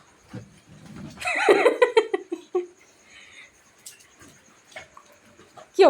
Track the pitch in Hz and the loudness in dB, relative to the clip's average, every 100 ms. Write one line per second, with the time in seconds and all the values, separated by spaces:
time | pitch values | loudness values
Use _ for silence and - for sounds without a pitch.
0 | _ _ _ - - - _ - - - | _ _ _ -20 -20 -20 _ -20 -20 -20
1 | - - - - 807 - - - 480 466 | -18 -12 -8 -2 2 4 4 2 2 2
2 | 440 370 - 330 - 359 359 - _ _ | -2 -4 -8 -14 -8 -8 -8 -14 _ _
3 | _ - - - - _ _ _ - - | _ -20 -20 -20 -20 _ _ _ -20 -20
4 | _ _ - - _ _ _ - - - | _ _ -20 -20 _ _ _ -20 -20 -20
5 | _ _ _ _ - - - - 349 | _ _ _ _ -20 -20 -8 4 4